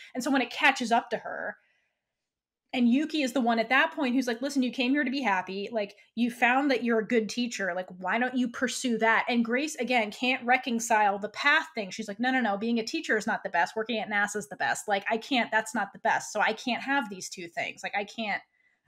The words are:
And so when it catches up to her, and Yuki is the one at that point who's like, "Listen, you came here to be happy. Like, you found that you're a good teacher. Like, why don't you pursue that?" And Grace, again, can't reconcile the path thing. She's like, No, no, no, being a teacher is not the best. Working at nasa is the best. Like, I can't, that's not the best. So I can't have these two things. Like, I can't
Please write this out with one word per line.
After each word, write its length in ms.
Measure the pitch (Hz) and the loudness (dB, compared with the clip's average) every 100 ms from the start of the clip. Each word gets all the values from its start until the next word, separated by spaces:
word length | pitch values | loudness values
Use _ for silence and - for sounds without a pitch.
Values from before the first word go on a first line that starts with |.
| - | -12
And 80 | 254 | -4
so 80 | 277 | 2
when 120 | 269 | 2
it 80 | 233 | 2
catches 420 | - 294 269 226 | 4 4 4 2
up 180 | 233 - | 2 0
to 80 | 190 | -6
her, 380 | 170 156 180 - _ _ _ _ _ _ _ _ _ _ _ | -6 -8 -8 -10 _ _ _ _ _ _ _ _ _ _ _
and 160 | 262 240 | 2 4
Yuki 340 | 262 311 311 | 4 2 0
is 100 | 254 | 0
the 80 | 269 | 2
one 200 | 233 226 | 2 2
at 80 | 226 | 2
that 240 | 262 330 | 2 2
point 240 | 320 262 254 | 0 0 2
who's 100 | 240 | 0
like, 160 | 233 | -2
"Listen, 220 | 277 277 | -2 0
you 80 | 247 | 0
came 180 | 262 247 | 0 2
here 140 | 294 | 2
to 60 | 277 | 0
be 120 | 277 | 0
happy. 460 | 233 185 180 196 196 | 0 0 -2 -6 -4
Like, 260 | 233 202 - _ 220 | -4 -4 -8 _ -2
you 120 | 240 | -2
found 440 | - 240 262 294 | 2 4 4 4
that 100 | 254 | 2
you're 160 | 233 226 | 2 2
a 80 | 202 | 4
good 220 | 240 208 | 2 2
teacher. 440 | - 240 - 185 | -2 -4 -2 -4
Like, 160 | 180 185 180 | -4 -6 -6
why 200 | 185 226 | -2 0
don't 180 | 247 254 | 0 0
you 120 | 247 | -2
pursue 500 | - 240 - 254 220 | 0 -4 -2 -2 2
that?" 260 | 220 214 - | 4 4 2
And 160 | 240 | 0
Grace, 320 | 226 247 302 - | 2 0 -2 -4
again, 340 | 240 247 208 | 0 0 0
can't 340 | - 247 254 | -2 -2 0
reconcile 760 | 240 254 254 233 - 214 208 196 | 2 0 2 -2 2 2 2 0
the 80 | 214 | -4
path 400 | - 285 302 - 233 | 0 4 4 2 -8
thing. 140 | 190 | -8
She's 180 | - 208 | -8 -8
like, 100 | 202 | -2
No, 140 | 254 | 0
no, 80 | 262 | 2
no, 180 | 226 202 | 0 0
being 220 | 233 233 | 0 0
a 40 | |
teacher 320 | 220 330 330 220 | -2 -4 0 0
is 120 | 220 | 0
not 160 | 190 | -2
the 40 | 202 | -2
best. 280 | - 262 220 | 0 0 -2
Working 240 | 220 220 | -4 -4
at 100 | 190 | -2
nasa 260 | 208 202 208 | 0 0 -2
is 120 | - | -8
the 80 | 180 | -4
best. 320 | 131 131 - | -2 -2 0
Like, 160 | 202 208 | -2 0
I 100 | 226 | -4
can't, 340 | - 254 220 | 0 -2 2
that's 200 | 220 214 | 0 -2
not 200 | 226 196 | -4 -6
the 80 | - | -2
best. 320 | 220 143 - | 0 0 -2
So 80 | 214 | 0
I 120 | 190 | 0
can't 300 | 220 254 208 | 0 -4 -4
have 260 | 220 277 214 | -2 -2 -2
these 200 | 185 - | -8 -12
two 180 | - 170 | -12 -10
things. 380 | 170 98 - | -6 -6 -6
Like, 120 | 185 202 | -6 -6
I 60 | |
can't 400 | 202 - 214 180 - _ _ _ | -6 -6 -6 -6 -8 _ _ _